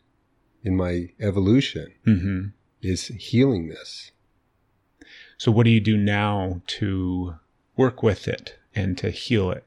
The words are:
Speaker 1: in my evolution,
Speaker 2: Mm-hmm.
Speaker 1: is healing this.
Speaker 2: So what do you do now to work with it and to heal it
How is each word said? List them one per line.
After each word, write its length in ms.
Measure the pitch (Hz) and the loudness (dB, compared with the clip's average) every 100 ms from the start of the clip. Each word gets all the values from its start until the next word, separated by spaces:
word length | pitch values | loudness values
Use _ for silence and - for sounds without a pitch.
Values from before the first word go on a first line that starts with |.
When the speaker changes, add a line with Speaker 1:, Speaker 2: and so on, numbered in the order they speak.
| _ _ _ _ _ _ | _ _ _ _ _ _
Speaker 1:
in 140 | 101 92 | -2 0
my 320 | 90 87 87 - | 0 -2 -6 -4
evolution, 720 | 104 95 95 127 - 82 - _ 110 | -2 2 4 4 2 -4 -12 _ 2
Speaker 2:
Mm-hmm. 340 | 98 95 95 101 - _ _ | 4 2 -4 -6 -12 _ _
Speaker 1:
is 260 | 92 90 - | -4 -4 -6
healing 600 | 104 - 117 135 101 80 | -12 0 2 4 2 -4
this. 440 | 82 - - - _ _ _ _ _ _ _ _ _ - - - - | -12 -16 -18 -20 _ _ _ _ _ _ _ _ _ -20 -20 -20 -4
Speaker 2:
So 120 | - | 2
what 140 | 110 | 4
do 60 | 117 | 6
you 100 | 113 | 4
do 160 | 101 107 | 4 2
now 680 | 101 104 104 101 95 90 - - | 2 0 0 -2 -4 -6 -10 -6
to 560 | 104 95 92 90 90 82 _ _ _ - | -4 -2 -2 -4 -6 -10 _ _ _ 0
work 280 | 131 - | 0 2
with 240 | 110 92 - | 0 0 -4
it 300 | - - - _ | -8 -10 -20 _
and 220 | 104 95 90 | -4 -4 -2
to 140 | 101 | -6
heal 400 | - - 113 90 | -6 -2 0 0
it 140 | - | -4